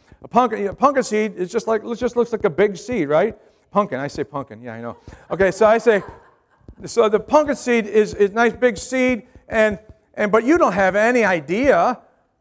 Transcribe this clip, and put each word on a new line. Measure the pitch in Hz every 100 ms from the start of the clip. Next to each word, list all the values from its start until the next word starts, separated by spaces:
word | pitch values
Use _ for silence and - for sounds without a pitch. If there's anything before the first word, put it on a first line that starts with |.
| _ -
A | -
pumpkin, | 226 247 208 196
a |
pumpkin | 175 269 269
seed | 208 214 214 180
is | 180
just | 220 -
like, | 220
it | 208 233
just | 247 240
looks | 233
like | 226 208
a |
big | 143 208 180
seed, | - 247 143
right? | 151 220 - _ _ _
Pumpkin, | 202 196 127
I | 139
say | -
pumpkin, | 139 147 127 107
yeah, | 120 113
I |
know. | 117 110 - - -
Okay, | 170 190
so | 180 214
I | 233
say, | 233 202 - - _ _ _ _ - - 185
so | 233 220
the | 208
pumpkin | - 294 294 -
seed | 247 233 196
is, | 214 208
is | - 202
a |
nice | 220 233
big | - 247 -
seed, | - 262 254 233 - - -
and, | 226 214 202 - - _
and, | - 208
but | 214
you | 233 349
don't | 262
have | 185 190 202
any | 226 247
idea | 202 175 143 202 277 170 214 240 _ _ _ _